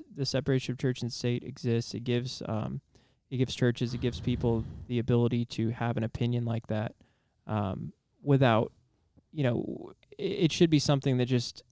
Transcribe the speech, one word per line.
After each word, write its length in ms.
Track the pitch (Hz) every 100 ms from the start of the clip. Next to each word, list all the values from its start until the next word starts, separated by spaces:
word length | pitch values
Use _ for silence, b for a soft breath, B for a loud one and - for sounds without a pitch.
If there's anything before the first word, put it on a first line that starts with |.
| -
the 120 | 170 131
separation 460 | 135 143 131 -
of 60 | 127
church 240 | 131 123
and 100 | 120
state 320 | - 120 120
exists. 500 | - 135 123 117 120
It 100 | -
gives, 380 | 117 120 127 - -
um, 340 | 110 131 139 - _ _ _ _
it 60 | 123
gives 180 | 127
churches, 400 | - 123 117 120
it 60 | 127
gives 200 | 123 -
people 440 | - 120 120 113 107 - -
the 100 | 120
ability 460 | 113 120 120 120 120
to 240 | - 113
have 260 | 120 117 117
an 80 |
opinion 400 | 113 - 120 120
like 220 | 117 113 -
that, 280 | 110 107 - _ _ _ _ -
um, 460 | 107 101 - - - _ _
without, 500 | 147 139 131 110 127 - _ _ _ _ _
you 120 | 151
know, 480 | 131 117 - - - - _ -
it, 40 |
it 280 | 190 - 160
should 180 | - 170
be 80 | 151
something 380 | - 139 139 123
that 80 | 123
just 360 | 127 120 - -